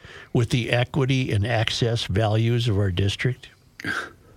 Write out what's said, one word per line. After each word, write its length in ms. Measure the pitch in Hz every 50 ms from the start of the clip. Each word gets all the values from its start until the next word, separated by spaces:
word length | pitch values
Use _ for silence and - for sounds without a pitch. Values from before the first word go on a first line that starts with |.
| - - - - - - -
with 160 | 127 117 -
the 180 | - 127 113 -
equity 640 | 135 120 123 - - 151 131 127 135 131 127 -
and 160 | - 101 104 120
access 560 | 120 110 110 - - - 127 113 113 110 -
values 640 | - 92 107 110 104 107 110 113 117 120 117 120 120
of 100 | 101 98
our 140 | 104 98
district? 580 | 87 87 98 101 - - - 127 123 - - - - _ _ _ _ - - - - - - - - - - - -